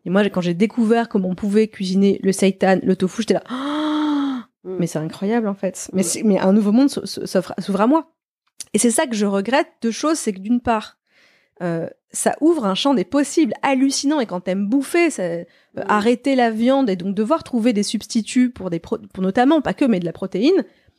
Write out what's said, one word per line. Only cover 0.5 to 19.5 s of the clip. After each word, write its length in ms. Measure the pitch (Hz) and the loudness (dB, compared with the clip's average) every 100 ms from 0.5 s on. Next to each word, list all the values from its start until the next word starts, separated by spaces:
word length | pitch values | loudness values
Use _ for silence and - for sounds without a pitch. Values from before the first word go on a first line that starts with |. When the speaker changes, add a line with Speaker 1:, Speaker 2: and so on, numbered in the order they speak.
Speaker 1:
découvert 540 | 170 220 - 214 233 226 | 0 0 0 2 2 0
comment 220 | 208 185 | -2 -2
on 60 | 175 | -4
pouvait 320 | 208 208 220 | 0 2 0
cuisiner 500 | - 185 190 196 - | -2 -2 2 2 2
le 80 | 196 | 0
seitan, 460 | 185 196 190 190 190 | 2 0 2 2 2
le 120 | - 185 | 2 0
tofu, 240 | 185 - | 0 -2
j'étais 140 | 214 190 | -2 -2
là, 80 | |
<gasps> 1040 | - 254 277 302 302 302 302 294 277 254 - _ | -2 -8 -4 -4 -2 -2 0 0 -2 -6 -10 _
Speaker 2:
Mm. 120 | 180 185 | -10 -4
Speaker 1:
mais 80 | 170 | -2
c'est 120 | 156 | -2
incroyable 480 | 156 - 196 240 214 | -6 -4 -2 0 -2
en 80 | 196 | -4
fait. 340 | 190 190 - | -6 -6 -6
Mais 80 | 185 | -2
Speaker 2:
Mm. 40 | 196 | -2
Speaker 1:
c'est, 180 | - | 0
mais 160 | 220 185 | 0 2
un 120 | 190 | 4
nouveau 180 | 208 208 | 4 4
monde 160 | 220 277 | 4 2
s-, 100 | - | 0
s-, 220 | - - - | -8 -10 -4
s'offre, 280 | 190 175 - | -2 -2 -8
s'ouvre 220 | 190 190 | -6 0
à 60 | 226 | 2
moi. 260 | 320 311 _ _ _ _ _ - | 2 -2 _ _ _ _ _ -4
Et 40 | 208 | 0
c'est 140 | 233 | 2
ça 160 | 220 311 | 2 -2
que 80 | 220 | -2
je 100 | 208 | -2
regrette, 420 | 196 196 277 311 _ | -2 0 0 -2 _
deux 100 | 226 | -6
choses, 260 | 214 294 320 | -2 -2 -2
c'est 140 | - | -4
que 60 | 190 | -8
d'une 200 | 196 240 | -2 -2
part, 360 | 247 220 - _ _ _ _ _ _ _ | 0 -4 -6 _ _ _ _ _ _ _
euh, 260 | 175 165 - - _ | -6 -4 -6 -12 _
ça 240 | - 220 - | -4 -2 2
ouvre 240 | 311 330 202 | 2 2 0
un 80 | 190 | 0
champ 180 | 277 247 | 2 2
des 80 | |
possibles 500 | 185 277 277 - 269 - | 2 0 0 2 0 0
hallucinant, 580 | 277 269 269 269 277 302 | -2 2 2 0 0 0
et 60 | 220 | -2
quand 140 | 180 | -4
t'aimes 260 | 190 190 202 | -4 -2 0
bouffer, 420 | 269 269 349 339 | 0 0 2 2
ça, 120 | - | 0
euh, 200 | 180 170 180 _ _ - | -4 -6 -10 _ _ -10
Speaker 2:
Mm. 40 | - | 0
Speaker 1:
arrêter 480 | 208 214 247 285 262 | 2 2 0 2 2
la 140 | 233 | 2
viande 380 | 220 233 269 254 | 2 2 2 2
et 60 | 185 | -2
donc 180 | 185 196 | -4 -2
devoir 280 | 220 320 | 0 -2
trouver 280 | - 240 226 | -2 0 0
des 120 | 208 | 0
substituts 680 | 202 214 - 233 208 254 247 | -2 -4 -4 -4 -2 0 0
pour 200 | - 185 | -2 -8
des 100 | 165 | -8
pro-, 180 | - 220 208 | -6 -8 -8
pour 80 | - | -4
notamment, 380 | 185 220 254 | -2 2 4